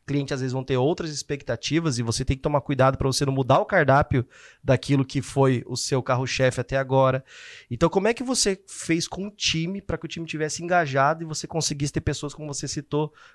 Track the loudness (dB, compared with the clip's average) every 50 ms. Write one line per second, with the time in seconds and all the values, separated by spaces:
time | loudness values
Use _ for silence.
0 | _ -4 -2 -2 -2 -2 -4 -4 -4 -4 -4 -4 -2 0 0 2 2 2 0 -2
1 | -4 -8 -8 -8 -6 -6 -8 -6 -4 -6 -6 -4 -2 -2 0 0 0 0 0 0
2 | -2 -2 -2 -2 -2 -2 -2 -2 0 0 0 0 0 0 2 4 4 4 4 2
3 | 0 0 0 0 0 0 0 0 2 4 4 4 4 4 2 4 4 6 4 4
4 | 4 2 0 0 0 -2 -8 -20 -20 -20 -20 _ 0 2 2 2 2 2 2 2
5 | 2 0 -2 -6 -4 -2 2 2 4 4 4 0 -2 -6 -6 -6 -4 -2 -2 -2
6 | 0 0 0 0 0 -2 0 2 2 2 2 0 -4 -2 -2 -2 0 2 4 4
7 | 6 4 4 0 -4 -8 -20 -20 -20 -20 -20 -16 -12 -8 -2 2 2 2 4 4
8 | 2 2 0 0 -2 -2 0 0 0 0 0 -4 _ -16 -14 -8 -2 -2 0 0
9 | -2 -4 -6 -8 -10 -10 -6 -4 -2 -2 0 -2 -2 -4 -6 -8 -6 -6 -6 -6
10 | -6 -8 -10 -10 -10 -8 -6 -4 -4 -4 -6 -6 -2 0 2 2 2 2 2 2
11 | 2 2 2 0 -4 -8 -8 -8 -8 -6 -4 -2 -2 -2 -2 -2 -4 -2 -2 -2
12 | -2 -2 -4 -4 -6 -10 -10 -10 -10 -10 -8 -8 -6 -6 -6 -8 -6 -2 -2 0
13 | 0 -2 _ -14 -20 -20